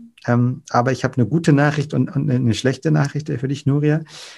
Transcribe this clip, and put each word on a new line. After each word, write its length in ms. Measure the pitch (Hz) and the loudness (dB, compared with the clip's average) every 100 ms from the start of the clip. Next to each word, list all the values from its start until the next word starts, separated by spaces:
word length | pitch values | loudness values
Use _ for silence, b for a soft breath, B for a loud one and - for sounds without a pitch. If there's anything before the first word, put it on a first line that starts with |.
| - _ - | -8 _ 0
Ähm, 360 | 120 123 139 - | 2 2 -2 -2
aber 200 | 123 127 | 0 0
ich 140 | 127 | -2
habe 100 | 127 | -2
eine 120 | 123 110 | 0 0
gute 260 | 165 165 | 2 4
Nachricht 420 | 143 147 147 - | 4 4 0 -2
und, 140 | 135 127 | -2 -2
und 200 | 139 147 | -2 0
eine 260 | 127 123 | 0 0
schlechte 360 | 104 139 135 160 | 0 0 0 0
Nachricht, 400 | 151 143 147 156 | 0 0 -4 -6
äh, 80 | 131 | -6
für 80 | 135 | -4
dich, 180 | 139 | -4
Nuria. 360 | 135 143 147 151 156 B B | -2 0 2 0 -4 B B